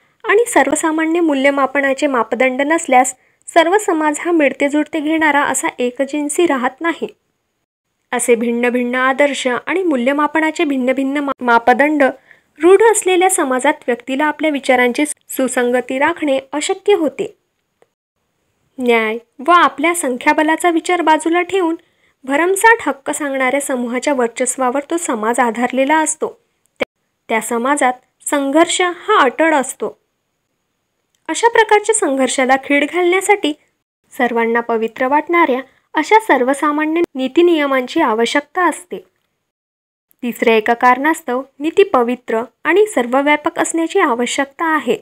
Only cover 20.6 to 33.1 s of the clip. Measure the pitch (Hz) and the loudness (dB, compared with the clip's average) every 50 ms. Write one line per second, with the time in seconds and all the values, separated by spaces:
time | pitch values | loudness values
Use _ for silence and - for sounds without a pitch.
20.6 | - 349 330 320 320 - 359 349 330 320 311 302 - 339 330 349 359 349 349 392 | 0 0 0 0 0 -2 -2 0 2 2 2 2 2 0 0 0 0 -2 -2 -2
21.6 | 349 330 330 339 _ _ _ _ _ _ _ _ - 254 277 294 330 359 392 381 | -2 -2 -4 -6 _ _ _ _ _ _ _ _ -6 -4 -2 0 0 0 0 2
22.6 | - 453 453 453 - 294 269 - - - 294 - 311 277 269 269 262 254 247 285 | 4 4 4 2 0 -4 -6 -4 -6 -8 -8 -6 -6 -6 -4 -2 -2 0 0 -2
23.6 | 285 - 277 247 247 233 240 254 247 294 294 254 240 226 233 - 262 247 - - | -2 -4 -4 -4 -4 -4 -6 -4 -2 -2 0 0 0 -2 -2 -2 -4 -4 -2 -2
24.6 | 262 247 247 277 285 - 339 339 - - 277 220 208 220 247 277 254 233 220 233 | -2 -2 -2 -2 -4 -4 -4 -4 -4 -4 -4 -2 -2 -2 0 0 0 0 0 -2
25.6 | 247 247 - 254 269 269 302 320 311 302 - - 233 - - _ _ _ _ _ | -4 -2 0 0 0 2 2 0 0 -2 -4 -4 -6 -8 -8 _ _ _ _ _
26.6 | _ _ _ - - - _ _ _ _ _ _ _ - 233 220 214 - 247 233 | _ _ _ -10 -10 -10 _ _ _ _ _ _ _ -4 -4 -4 -4 -4 -4 -4
27.6 | 233 262 294 285 277 247 254 254 _ _ _ _ - - - 285 277 269 277 311 | -2 -2 0 0 0 0 0 -2 _ _ _ _ -8 -4 -4 -2 -2 0 2 2
28.6 | 339 330 330 - 370 359 349 349 - - 427 392 294 254 247 - 311 320 311 285 | 2 2 2 0 -2 -2 -4 -4 -2 0 2 2 2 2 2 2 2 2 2 0
29.6 | 254 - - - 226 - - _ _ _ _ _ _ _ _ _ _ _ _ _ | 0 -4 -6 -10 -10 -10 -10 _ _ _ _ _ _ _ _ _ _ _ _ _
30.6 | _ _ _ _ _ _ _ _ _ _ _ _ _ - 320 - 427 466 466 453 | _ _ _ _ _ _ _ _ _ _ _ _ _ -8 -4 0 0 2 2 2
31.6 | 440 427 427 415 415 - 440 427 403 302 269 269 262 247 - - 262 247 262 269 | 2 4 2 2 2 0 -2 0 0 -2 0 0 0 0 0 0 2 2 2 0
32.6 | 262 - 285 285 285 285 - 349 359 349 | 2 0 0 0 0 0 0 0 0 2